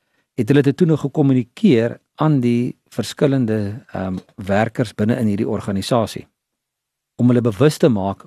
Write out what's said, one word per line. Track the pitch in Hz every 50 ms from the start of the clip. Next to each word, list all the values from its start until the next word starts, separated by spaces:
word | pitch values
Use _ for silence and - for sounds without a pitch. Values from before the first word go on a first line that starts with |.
| _ _ _ _ _ _ _
het | - 117
hulle | 107 139 147
dit | 135 143 139
toe | - 185
nou | 160 156
gekommunikeer | - - 135 - 156 143 139 131 127 117 - _ - - 196 131 113 113 117 120 - _ _ _
aan | - 147 156 151 135
die | 120 120 120 120 123 - - _ _ _
verskillende, | - - 117 - - - 160 143 139 135 123 107 107 110 101 98 104 131 - - -
ehm, | 95 95 92 92 90 - _ _
werkers | - 101 92 98 101 113 113 - - 120 107 -
binne | - 107 107 123
in | 131 117
hierdie | 107 101 101 - -
organisasie. | 107 98 - 107 98 98 98 - 131 117 107 - - - - _ _ _ _ _ _ _ _ _ _ _ _ _ _ _ _ _ _
Om | - 120
hulle | 123 120 123
bewus | 113 120 98 - 139 151 -
te | - - 151
maak | 113 98 95 98 95 - -